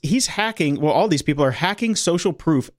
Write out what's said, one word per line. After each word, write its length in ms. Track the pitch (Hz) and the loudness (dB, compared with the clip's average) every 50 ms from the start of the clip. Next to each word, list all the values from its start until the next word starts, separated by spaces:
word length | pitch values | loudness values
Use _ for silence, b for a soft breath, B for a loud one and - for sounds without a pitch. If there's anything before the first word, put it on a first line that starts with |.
| - | -2
he's 260 | 147 180 262 254 - | -2 0 0 0 -2
hacking, 520 | - - 208 226 220 - 165 147 143 - | -2 -2 -4 -4 -2 -2 0 0 0 0
well, 120 | 147 156 135 | 0 2 2
all 140 | 151 190 220 | 2 2 2
these 120 | 170 139 | 2 0
people 240 | - - 147 143 147 | 0 -2 0 2 2
are 60 | 135 | 0
hacking 440 | 123 - 165 180 202 202 233 226 220 | 0 0 -2 -2 -2 -2 -2 -2 -2
social 360 | - - - 170 175 - 196 165 | 0 0 0 0 2 0 -2 -4
proof 380 | - - - 160 135 123 - _ | -2 0 0 2 2 0 -4 _